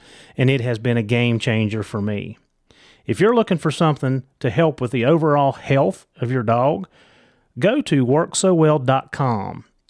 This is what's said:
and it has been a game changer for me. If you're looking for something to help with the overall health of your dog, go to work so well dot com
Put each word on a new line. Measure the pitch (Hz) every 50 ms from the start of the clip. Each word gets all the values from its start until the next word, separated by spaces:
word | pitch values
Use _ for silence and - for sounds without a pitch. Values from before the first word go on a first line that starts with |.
| _ - - - - - -
and | - 131 127
it | 135 135
has | 117 127 120 107
been | 110 123 117 117
a |
game | 110 104 120 120 120 120 117 113
changer | - 127 113 110 110 104 104 110
for | 101 - - 107
me. | 101 104 104 101 98 87 - - _ _ _ _ _ _ _ _ _ _ _ _ _
If | - 113 98
you're | 175 220 247
looking | 233 220 - 190 160
for | - 156
something | 139 - 175 160 147 - - 131 131 131 131 _ _ -
to | - 127
help | - - 170 160 - -
with | 127 120
the | 135 127 113
overall | 127 165 165 151 156 143 143 139 139
health | - - - - 139 135 147 185 190 - - _ _ -
of | 127 117
your | 127 131
dog, | 117 107 113 120 127 143 170 185 190 - _ _ _ _ _ _ _ _ _ _ _ _ - 123
go | 131 196 240 302
to | - - 165 139 127
work | 120 135 151 170 - -
so | - - 190 185
well | 165 160 151 151 151
dot | 127 127 131 135 - -
com | - - 143 127 120 104 98 98 85 - 113 _ _ _ _ _